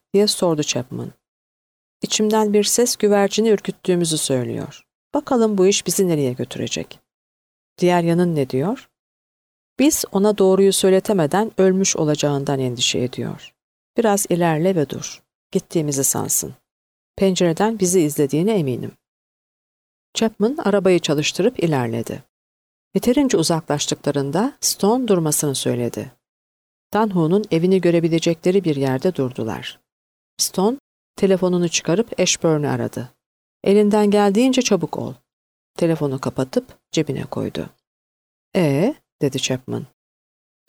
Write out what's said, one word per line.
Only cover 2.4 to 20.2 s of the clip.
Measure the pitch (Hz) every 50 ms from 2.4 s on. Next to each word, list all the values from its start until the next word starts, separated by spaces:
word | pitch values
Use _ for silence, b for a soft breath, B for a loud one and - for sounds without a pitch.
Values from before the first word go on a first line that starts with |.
| 214 208 208
bir | 208 202
ses | - - - 240 240 -
güvercini | - - 208 208 202 202 196 - - 220 226
ürküttüğümüzü | 208 190 - - - - - 185 180 175 175 160 160 147
söylüyor. | - - 135 127 123 117 113 110 104 - - - _ _ _ _ _ _ -
Bakalım | 285 302 - 277 240 226 220 208 196
bu | 185
iş | 190 196 - -
bizi | 190 - - 196 180
nereye | 165 147 139 127 123
götürecek?" | 127 123 - - - 117 - - - - - - - _ _ _ _ _ _ _ _ _ _ _ _ _ _ _ -
"Diğer | 175 175 180 175 170
yanın | 170 170 170 180 175 165
ne | 147 135 131
diyor?" | - 131 143 190 247 - - _ _ _ _ _ _ _ _ _ _ _ _ _ _ _ _ _ _ -
"Biz | 262 302 311 - - - -
ona | 190 196 214 208 208
doğruyu | 196 190 190 190 196 196 185
söyletemeden | - - 190 190 190 190 - 214 190 156 143 - 190 220 226 - -
ölmüş | 190 190 185 190 196 - -
olacağından | - 160 151 151 143 - 147 143 139 139 143 143 135
endişe | 131 127 120 120 - - - -
ediyor. | 123 123 - - 120 117 - - - - _ _ _ _ _ _ _ _ _
Biraz | - 226 214 202 196 - -
ilerle | 180 170 175 170 160 151 165 190 190
ve | 170 143 -
dur. | - - - - - - _ _ _ _ _ _
Gittiğimizi | - 190 - _ - 175 156 147 139 135 135
sansın. | - - 113 104 - - - - 139 127 - _ _ _ _ _ _ _ _ _ _ _
Pencereden | - 196 190 185 - 185 170 160 - 196 220 226 208
bizi | 190 175 180 190
izlediğine | 156 151 143 - 147 139 147 151 170 214 226
eminim." | 196 156 131 123 - - 123 - _ _ _ _ _ _ _ _ _ _ _ _ _ _ _ _ _ _ _ _ _ _ _ _
Chapman | -